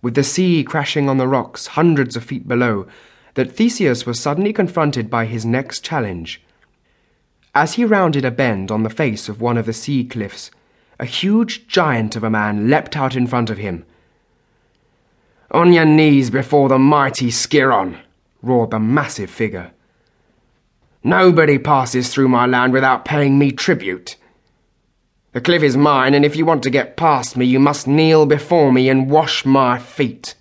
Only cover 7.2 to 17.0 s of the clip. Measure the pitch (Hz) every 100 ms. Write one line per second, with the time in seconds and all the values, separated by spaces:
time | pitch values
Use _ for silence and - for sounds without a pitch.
7.2 | _ _ _ 139 160 - 240 208 180 139
8.2 | 131 120 131 104 95 110 110 110 151 104
9.2 | - 104 120 117 110 110 - 139 123 117
10.2 | 101 - - _ _ _ _ _ 117 -
11.2 | 190 214 226 - _ - 160 120 107 110
12.2 | 110 110 107 104 107 151 - 151 131 127
13.2 | 123 123 113 104 101 85 - _ _ _
14.2 | _ _ _ _ _ _ _ _ _ _
15.2 | _ _ _ - 170 175 160 156 156 143
16.2 | 127 131 123 147 135 131 135 151